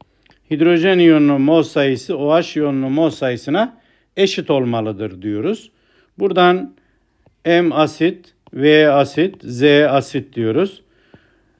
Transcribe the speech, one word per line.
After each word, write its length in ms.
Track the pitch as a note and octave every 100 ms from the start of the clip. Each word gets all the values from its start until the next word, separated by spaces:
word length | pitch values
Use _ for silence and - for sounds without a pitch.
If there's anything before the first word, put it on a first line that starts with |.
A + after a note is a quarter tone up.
| _ _ _ _ _
hidrojen 480 | D3+ E3 E3+ F3+ F#3+
iyonunun 420 | E3+ D#3 D3 C#3
mol 220 | C#3 E3
sayısı 540 | D3+ - C#3 B2+ - E3
O 160 | C#3+
H 260 | D#3+ E3 D#3
iyonunun 320 | D3 C3+ C3+
mol 180 | C#3 E3
sayısına 680 | - C3+ A#2+ - D#3+ A#3+ - _ _ _ -
eşit 320 | G3 - -
olmalıdır 720 | C#3+ B2+ A#2 G#2+ G2 G#2+ F#2
diyoruz. 500 | G2+ G#2 D3 G3+ - _ _ _ _ -
Buradan 560 | G3 F3+ F3+ F#3 - _ _ _ _ _ _ _ E3
M 300 | E3+ E3+ C#3
asit, 580 | D3+ - D#3+ F#3+ _ _ _
V 380 | - C#3+ D3+ D3+
asit, 440 | C#3+ C#3 - F#3 -
Z 200 | - B2 C#3+ C#3+ D3
asit 460 | C#3 B2+ C#3 - -
diyoruz. 460 | A2+ A2+ G3 - _ _ _ - _ _ _ _